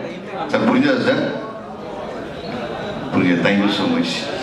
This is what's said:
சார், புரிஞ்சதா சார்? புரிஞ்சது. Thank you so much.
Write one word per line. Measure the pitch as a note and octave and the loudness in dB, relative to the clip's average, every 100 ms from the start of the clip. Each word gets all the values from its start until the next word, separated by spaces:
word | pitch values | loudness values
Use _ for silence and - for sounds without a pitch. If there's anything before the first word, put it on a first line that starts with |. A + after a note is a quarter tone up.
| - - - - E3 | -6 -8 -8 -6 -2
சார், | - A#2 | 2 4
புரிஞ்சதா | B2 D3 B2 A2+ | 4 4 4 2
சார்? | C#3 D#3 - - - - - - - - - - - - - - - - - - | 2 0 -4 -6 -10 -10 -10 -10 -8 -8 -8 -8 -8 -6 -6 -6 -6 -6 -6 -2
புரிஞ்சது. | - F2+ E2+ - | 2 4 4 4
Thank | G2+ | 4
you | G2+ G2 | 4 2
so | F#2 | 2
much. | E2+ F2 - - - | 2 0 -2 -4 -4